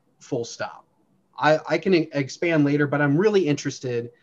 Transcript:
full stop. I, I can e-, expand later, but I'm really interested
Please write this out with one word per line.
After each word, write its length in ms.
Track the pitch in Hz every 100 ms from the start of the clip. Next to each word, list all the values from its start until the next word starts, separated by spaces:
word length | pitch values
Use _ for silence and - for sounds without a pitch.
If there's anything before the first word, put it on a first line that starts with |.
| _ _
full 240 | - 127
stop. 400 | 117 - 104 - _ _ _ _ _ -
I, 200 | 143 156 -
I 100 | 170
can 160 | 190
e-, 140 | 175 -
expand 520 | 143 131 - 170 160
later, 220 | 143 143 143
but 140 | 143
I'm 160 | 147 147
really 300 | 214 202 147
interested 600 | 143 143 - 127 120 120 -